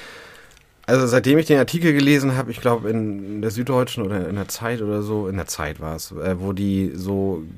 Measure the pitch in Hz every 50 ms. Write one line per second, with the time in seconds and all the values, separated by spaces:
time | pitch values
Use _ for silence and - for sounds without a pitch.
0 | - - - - - - - - - - - - _ _ _ _ - - 123 131
1 | 127 117 120 123 - 131 143 160 156 - 151 139 123 - - 170 175 165 147 143
2 | 139 143 147 139 139 135 131 131 127 117 120 - - 123 120 113 101 107 113 113
3 | 110 107 101 101 98 98 104 107 107 110 101 120 123 131 131 127 123 120 - 120
4 | 104 95 104 95 90 80 98 101 95 - - - 117 113 120 113 107 104 104 104
5 | 104 107 110 107 101 95 98 92 78 - - - 78 76 76 76 80 78 80 80
6 | - - - 73 78 95 92 87 95 98 95 95 101 98 98 95 95 - 64 92
7 | 92 98 98 98 98 98 92 78 80 85 90